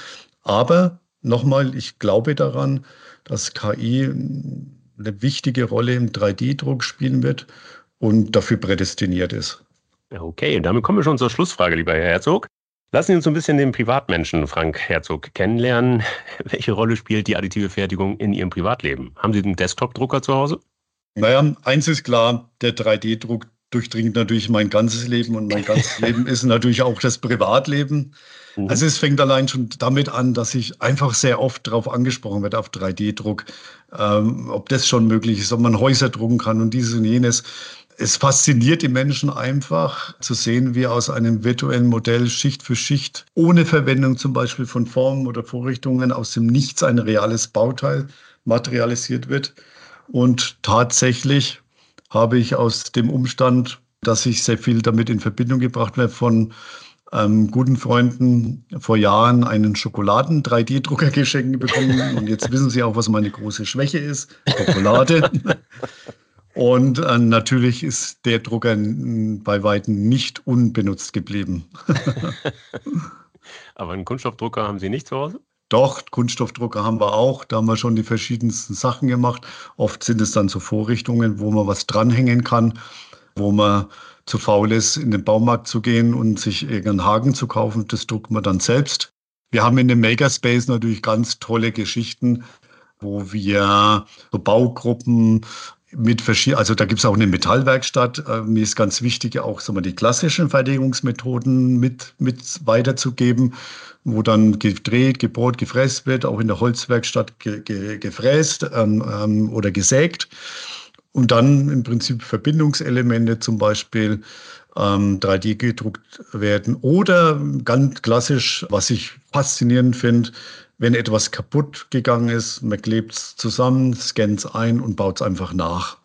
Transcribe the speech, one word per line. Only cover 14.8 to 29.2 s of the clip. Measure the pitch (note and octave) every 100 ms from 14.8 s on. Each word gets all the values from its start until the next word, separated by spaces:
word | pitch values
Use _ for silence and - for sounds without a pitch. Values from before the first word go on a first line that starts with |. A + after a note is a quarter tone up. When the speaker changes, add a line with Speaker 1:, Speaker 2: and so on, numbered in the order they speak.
| - E2 - D#2 -
Speaker 2:
kennenlernen. | - G2 A#2 B2 A#2+ B2 A#2+ A2 - -
<laughs> | - -
Welche | - -
Rolle | G2+ A2+ A2+
spielt | - G#2+ G#2
die | G#2
additive | G2 G#2+ G2
Fertigung | G2 F#2+ F#2 G2 G#2+
in | G#2
Ihrem | G2 F2+
Privatleben? | F#2 F2+ - D2 C2+ B1+ -
Haben | -
Sie | G#2
einen | G2 F2
Desktop-Drucker | F2+ - B2+ G#2+ C3 C#3
zu | B2+
Hause? | C3+ C#3+ E3+ _ _ _ _ _ -
Speaker 1:
Naja, | A2 C3 D3+ C#3+
eins | - C#3 D3+
ist | D3+
klar, | - A#2+ A#2 A#2+ - -
der | A#2+
drei | A2+ A2 G#2+
D | A2 A2+
Druck | A2+ A#2 - _ _
durchdringt | A#2+ A2+ A2+ A2+ A2
natürlich | G#2+ A2+ G#2+
mein | G#2+ G#2
ganzes | G#2 A2+ A2+ A#2+
Leben | A#2+ A#2 A2+
und | G#2
mein | G#2 G2+
ganzes | A2 - -
Speaker 2:
<laughs> |
Speaker 1:
Leben | A#2 A#2 B2
ist | B2
natürlich | B2+ A#2 B2 A#2+
auch | B2+ A2
das | B2+ -
Privatleben. | A2 A#2+ G2 A#2+ C#3+ C#3+ C#3 D3 C#3 - - - - -
Speaker 2:
Mhm. | G2
Speaker 1:
Also | - D#3
es | D3
fängt | D3
allein | C#3